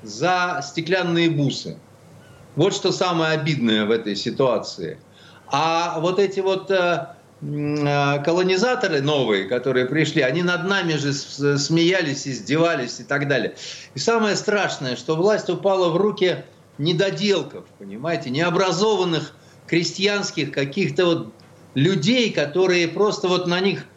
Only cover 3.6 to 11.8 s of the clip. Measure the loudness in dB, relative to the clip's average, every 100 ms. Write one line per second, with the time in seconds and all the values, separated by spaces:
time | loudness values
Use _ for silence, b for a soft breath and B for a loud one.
3.6 | 2 2 2 0 0 -4 -6 0 2 2
4.6 | -4 -10 -10 -10 -18 B B B -4 0
5.6 | 2 0 0 0 0 2 0 0 -2 -2
6.6 | 0 0 2 0 -4 -16 -20 -14 -8 -4
7.6 | -2 0 2 2 2 0 0 2 2 2
8.6 | 2 2 0 0 2 0 2 0 0 -2
9.6 | 0 0 0 0 0 2 0 2 0 0
10.6 | 0 0 0 0 -2 -4 -8 -2 0 0
11.6 | 2 2